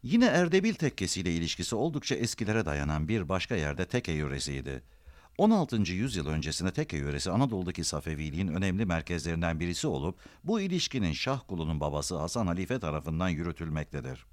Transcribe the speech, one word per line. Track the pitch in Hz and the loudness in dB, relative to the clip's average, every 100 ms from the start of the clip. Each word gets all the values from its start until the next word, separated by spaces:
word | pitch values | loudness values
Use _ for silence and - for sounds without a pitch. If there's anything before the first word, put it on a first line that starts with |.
Yine | 120 226 240 | 4 6 6
Erdebil | 156 175 185 170 | 6 6 4 4
tekkesiyle | - 147 - 90 - 90 | 0 -2 0 -2 0 0
ilişkisi | 85 82 - 87 113 | 0 0 -2 -2 0
oldukça | 156 143 - - | 0 -2 -2 -2
eskilere | 117 - 104 110 78 | -2 -2 0 0 2
dayanan | 73 73 76 78 | 0 2 0 0
bir | 110 80 | 0 0
başka | 92 - 107 | -2 0 0
yerde | 73 71 90 | 0 -2 0
tekke | 123 - | 0 0
yöresiydi. | 78 73 67 71 67 67 65 - - - - - - | -2 -2 -2 -4 -6 -6 -8 -12 -20 -20 -20 -16 2
On | 208 | 4
altıncı | 220 147 113 92 | 6 4 2 2
yüzyıl | 92 127 101 73 | 0 0 0 0
öncesinde | 78 78 73 90 | 0 0 -2 -2
tekke | 113 156 78 | -2 -2 -2
yöresi | 69 71 92 | -2 -2 0
Anadolu'daki | 95 135 104 90 90 | 2 2 0 -4 -4
Safeviliğin | 76 76 80 76 78 76 95 | -4 -4 -4 -4 -4 -2 -2
önemli | 82 95 92 107 | 0 0 0 2
merkezlerinden | 82 - 85 78 82 85 78 | 0 0 -4 -2 0 0 0
birisi | 87 85 151 | -2 -2 -2
olup, | 73 - 185 - - | 0 -2 -6 -16 -10
bu | 156 220 | -2 0
ilişkinin | 196 180 - 135 90 | 0 0 0 0 0
Şah | 76 - 135 - | 0 -2 -4 -4
Kulu'nun | 90 80 78 | -4 0 0
babası | 73 73 71 82 | 0 0 -2 -2
Hasan | 82 120 95 | -2 0 0
Halife | 87 87 127 | 0 -2 -2
tarafından | 80 73 71 80 92 | -2 -2 -2 0 0
yürütülmektedir. | 78 85 82 82 78 76 71 64 65 - | 0 -2 -4 -4 -4 -4 -6 -8 -10 -16